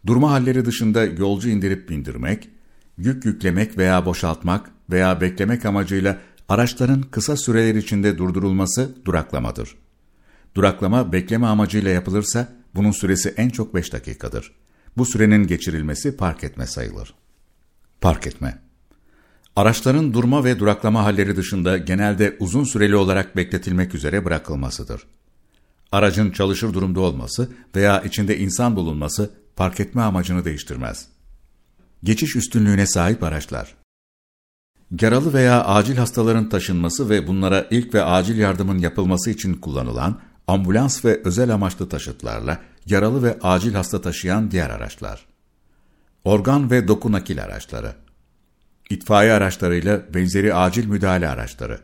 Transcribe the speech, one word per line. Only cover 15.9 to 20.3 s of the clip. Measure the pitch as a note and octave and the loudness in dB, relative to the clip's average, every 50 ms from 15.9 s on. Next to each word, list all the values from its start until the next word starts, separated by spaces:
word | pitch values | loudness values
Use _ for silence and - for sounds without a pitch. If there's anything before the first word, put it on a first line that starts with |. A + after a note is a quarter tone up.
| D2 - - C#3+ C3+ | -6 -4 -4 -6 -4
park | - G2+ F2 D#2 - - | -2 -4 -4 -4 -4 -10
etme | - - - B1+ | -12 -8 -10 -10
sayılır. | - - - A#1+ G1+ G1+ G1+ G#1 - - _ _ _ _ _ _ _ _ _ _ _ _ _ _ _ _ _ | -8 -8 -8 -8 -10 -10 -12 -16 -16 -18 _ _ _ _ _ _ _ _ _ _ _ _ _ _ _ _ _
Park | - F2+ D#2+ - - | 0 0 0 0 -4
etme. | - - - - - - - _ _ _ _ _ _ _ _ _ _ _ _ _ _ _ _ _ _ _ | -10 -8 -8 -8 -8 -8 -10 _ _ _ _ _ _ _ _ _ _ _ _ _ _ _ _ _ _ _
Araçların | G2+ G#2 A2 A#2 - - C3 C3 D#3 D#3+ C#3 A2 | 2 4 4 2 2 2 2 2 2 2 2 2
durma | A#2+ A#2+ A#2+ | 2 2 2